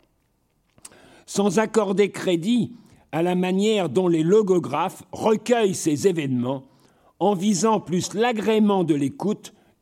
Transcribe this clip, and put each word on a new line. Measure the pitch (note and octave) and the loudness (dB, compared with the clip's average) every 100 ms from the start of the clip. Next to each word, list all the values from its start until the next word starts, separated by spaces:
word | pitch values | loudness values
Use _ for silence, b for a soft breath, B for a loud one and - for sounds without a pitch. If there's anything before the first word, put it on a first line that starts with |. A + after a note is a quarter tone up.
| _ _ _ _ _ _ _ _ B B B B B | _ _ _ _ _ _ _ _ B B B B B
Sans | - G3+ F3 | -2 0 0
accorder | A3 A3 G3 G3 G3 | 0 0 0 0 0
crédit | - F#3+ E3+ F3+ B3 F#3+ B B B B | -2 -2 -2 0 -2 -2 B B B B
à | D3+ | -4
la | F3 F3+ | 0 0
manière | F3+ F#3 G#3 G#3+ E3+ | 0 0 0 0 0
dont | F3 F#3 | 0 2
les | E3 | 2
logographes | D#3+ G#3+ G3+ F3+ C3 C#3+ F3+ - - | 4 4 4 0 0 -4 -4 -8 -16
recueillent | - G3+ A3 - A#3+ G#3 E3+ | -4 0 0 0 2 2 0
ces | D#3+ C#3+ G3 | -2 2 2
événements, | E3 C#3 B2+ B2 C3+ - b b b b b | 0 -2 -2 -2 -6 -10 b b b b b
en | F3+ G3 | 0 0
visant | G3+ F#3 A3 G#3+ | 0 0 2 0
plus | - F3 - F#3+ | -2 -4 -2 -2
l'agrément | A#3+ A3 G#3 A3 G#3 G3 | -2 -2 0 2 2 2
de | E3+ D3 | 0 0
l'écoute | C#3 - F#3+ C#3 - - b b | -2 -4 -6 -6 -10 -20 b b